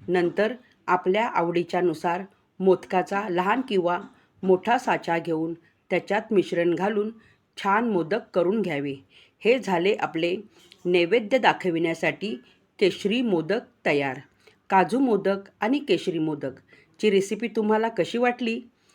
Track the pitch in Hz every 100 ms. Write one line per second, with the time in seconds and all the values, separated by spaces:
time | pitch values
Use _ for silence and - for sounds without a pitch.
0 | - 180 175 - 220 247 _ _ - 180
1 | 185 208 240 170 170 175 170 180 180 170
2 | 180 180 190 _ _ - 190 180 - 185
3 | 180 196 208 175 190 247 254 190 170 185
4 | - _ _ _ 190 185 220 262 233 165
5 | - 165 165 160 165 165 _ _ - 175
6 | 170 208 214 202 - 170 175 170 202 208
7 | 214 226 _ _ _ - 196 208 240 185
8 | 156 214 - 185 170 226 180 143 143 139
9 | - _ _ _ 208 254 190 175 185 -
10 | 147 160 175 208 - _ _ - 175 180
11 | 170 233 208 262 196 151 185 165 170 165
12 | 165 143 208 247 - _ _ - 185 -
13 | 190 240 240 170 160 226 - _ 180 143
14 | 139 131 - _ _ _ - 190 175 240
15 | 262 196 196 196 - - 220 285 294 165
16 | - 165 156 147 139 - _ _ _ -
17 | 214 196 196 208 233 226 214 214 226 220
18 | 160 233 247 240 233 233 - _ _